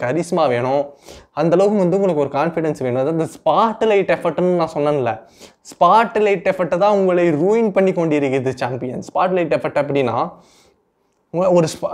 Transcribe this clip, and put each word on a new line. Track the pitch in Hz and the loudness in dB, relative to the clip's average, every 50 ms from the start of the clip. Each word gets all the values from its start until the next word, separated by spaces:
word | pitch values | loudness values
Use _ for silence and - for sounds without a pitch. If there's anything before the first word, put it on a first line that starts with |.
| 123 | -4
charisma | 123 139 170 170 - 190 170 156 131 | -4 -2 -2 -4 -2 -2 0 0 0
வேணும், | 120 120 123 127 139 147 143 143 - _ - - - - - _ - 143 | 0 0 0 0 0 -2 -2 -4 -8 _ -20 -20 -20 -20 -20 _ -4 -2
அந்த | 160 165 170 | 0 2 4
அளவுக்கு | 180 196 202 214 202 180 | 4 4 2 2 2 0
வந்து | 170 185 202 | 2 0 0
உங்களுக்கு | 202 185 160 147 139 | 0 0 0 0 -2
ஒரு | 131 - 139 | -2 -2 -2
confidence | 156 170 165 170 160 156 143 - 131 | -2 -2 -2 -2 -2 -4 -4 -4 -4
வேணும். | 123 120 131 | -4 -2 -2
அதாவது | 135 156 165 160 156 - - | -2 -2 -2 -2 -4 -6 -6
spotlight | - - 160 147 185 220 226 220 - 226 220 202 196 180 - 170 | -4 -2 0 2 2 2 0 0 0 0 2 2 2 2 0 -2
எஃபெக்ட்னு | 165 - 170 147 - 180 180 180 170 | -2 -2 -4 -2 0 0 0 0 0
நான் | 160 160 - | -2 -2 -2
சொன்னேன்ல, | 151 143 147 151 139 123 117 110 - - - _ - - - _ _ - - | -2 -2 0 0 0 -2 -2 -4 -6 -10 -20 _ -20 -20 -20 _ _ -20 -8
spotlight | - - 175 175 202 220 233 180 - 214 214 202 202 170 - 190 | 0 2 4 6 6 4 4 2 0 0 0 2 0 0 0 -2
எஃபெக்ட் | 185 - 180 143 185 175 202 | -2 -2 -2 -2 0 2 2
தான் | 208 208 196 | 2 2 2
உங்களை | 190 185 175 175 175 170 151 143 | 2 2 2 2 2 2 2 2
ruin | 175 196 220 233 226 208 190 | 2 2 2 2 2 0 2
பண்ணி | 196 190 185 175 175 | 2 2 2 0 0
கொண்டிருக்கிறது | 165 165 151 147 139 135 131 135 123 131 127 - 135 | 0 0 0 0 0 0 0 0 -2 -2 -4 -4 -6
சாம்பியன். | 120 131 120 131 127 120 - - - | -6 -6 -6 -8 -8 -8 -10 -10 -6
Spotlight | - 160 180 185 185 180 170 143 156 151 | -2 -2 0 0 0 0 0 0 -2 -2
எஃபெக்ட் | 156 147 - 151 143 | -2 -2 -2 -2 -2
அப்படின்னா, | 143 139 143 131 117 110 127 165 180 - - - _ _ _ _ _ _ _ _ _ _ _ _ _ _ _ _ _ - | 0 0 0 0 0 0 -2 -4 -6 -8 -18 -20 _ _ _ _ _ _ _ _ _ _ _ _ _ _ _ _ _ -4
உங்க | 170 190 185 175 | 0 2 4 4
ஒரு | 175 160 156 | 4 2 0
spa-, | - - 151 - | -2 -6 -8 -4